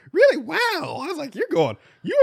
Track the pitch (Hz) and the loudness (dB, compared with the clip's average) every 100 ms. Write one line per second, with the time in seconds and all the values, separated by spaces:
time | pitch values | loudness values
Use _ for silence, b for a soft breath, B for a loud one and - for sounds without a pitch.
0 | b 339 554 381 240 339 480 392 131 117 | b 2 4 2 -4 -2 -2 -4 -6 -10
1 | 285 339 277 208 480 - 143 107 b b | -10 -10 -10 -8 -4 0 0 -2 b b
2 | - 571 | -4 4